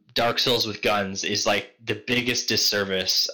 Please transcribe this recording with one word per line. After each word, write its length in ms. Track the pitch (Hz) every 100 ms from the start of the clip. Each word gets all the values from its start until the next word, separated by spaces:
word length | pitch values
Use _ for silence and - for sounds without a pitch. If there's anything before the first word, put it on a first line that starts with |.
| _
Dark 260 | - 117 117
Souls 260 | - 120 110
with 160 | 101
guns 440 | 113 104 95 95 -
is, 200 | 104 110
like, 300 | 101 - -
the 180 | 113 104 -
biggest 400 | 123 123 117 -
disservice 840 | 110 - 104 98 95 92 - -